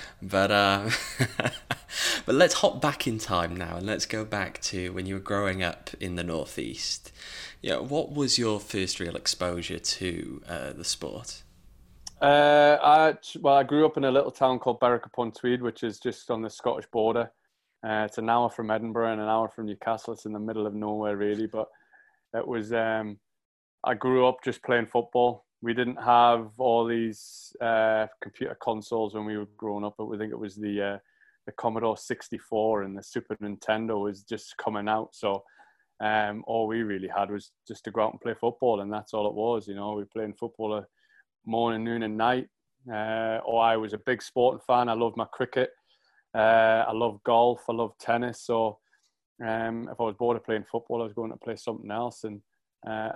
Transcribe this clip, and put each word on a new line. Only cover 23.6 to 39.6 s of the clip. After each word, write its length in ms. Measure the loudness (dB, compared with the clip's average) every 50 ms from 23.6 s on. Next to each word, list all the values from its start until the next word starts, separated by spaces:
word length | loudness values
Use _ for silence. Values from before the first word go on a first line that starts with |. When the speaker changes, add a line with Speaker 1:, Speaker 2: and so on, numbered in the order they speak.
| _ _ _ _ -2
Speaker 2:
I 120 | -2 -2
grew 340 | 0 2 2 4 6 6 4
up 80 | 4 2 -4
just 180 | -6 -6 -4 -2
playing 240 | 0 2 2 2
football. 580 | 2 0 -2 -2 0 2 2 2 2 0 -2 _ _ _ _
We 140 | -4 -2 -2
didn't 280 | 0 -2 -2 -4 -2 2
have 480 | 6 8 8 8 8 6 4 2 -4 -6 -2
all 280 | 0 2 2 2 2
these, 640 | 2 0 -2 -2 -2 -4 -8 -14 -20 -20 -20 -20 -20 -10 -4
uh, 460 | -2 0 2 4 4 4 2 2 0 -2 -6 _
computer 360 | -16 -16 -10 -8 -8 -8 -8 -6
consoles 540 | -4 -4 -4 -4 -4 -4 -2 -2 -2 -2 -4
when 100 | -6 -6
we 120 | -6 -6
were 100 | -6 -8 -10 _
growing 280 | -10 -8 -6 -6 -4 -6
up. 100 | -8 -8 -8
But 80 | -8
we 100 | -8 -6
think 160 | -8 -6 -8 -8
it 60 | -8
was 180 | -10 -10 -10
the, 240 | -8 -6 -4 -2 -2
uh, 180 | -2 -2 -4 -6 -10 _ _ _ _ _ _ _ _
the 60 | -16 -12
Commodore 440 | -4 -4 -2 -2 0 0 -2 -2
sixty-four 840 | -2 -4 -8 -8 -8 -8 -12 -12 -12 -10 -4 -2 0 0 2 0 0 -2
and 140 | -6 -8
the 60 | -12 -14
Super 320 | -8 -8 -8 -6 -6 -8 -8 -8
Nintendo 580 | -10 -10 -8 -4 -2 -2 -2 -2 -2 -4 -2
was 220 | -4 -4 -6 -8 _
just 340 | -12 -12 -10 -10 -14 -16 -8
coming 300 | -6 -4 -4 -4 -2 -2
out. 240 | -2 -2 -2 -6 -10
So, 300 | -6 -4 -2 -2 -2 -6 _ _ _ -20 _ _ _ _ _ _ _
um, 440 | -2 0 2 2 0 0 -4 -6 -6
all 220 | -4 -2 0 0 0
we 140 | 0 -2 -2
really 240 | -2 -4 -4 -6 -4
had 240 | -2 -2 -2 -2 -4
was 180 | -8 -10 -12 _ _ _
just 160 | -16 -16 -12 -10
to 60 | -6
go 120 | -2 0 0
out 100 | 0 -2
and 80 | -4
play 140 | -6 -8 -6 -2
football, 400 | -2 -2 -2 2 2 2 2 2
and 120 | 0 -4 -6
that's 200 | -6 -6 -6 -4
all 140 | -2 -2
it 80 | -2 -2
was. 320 | -2 -2 0 0 -2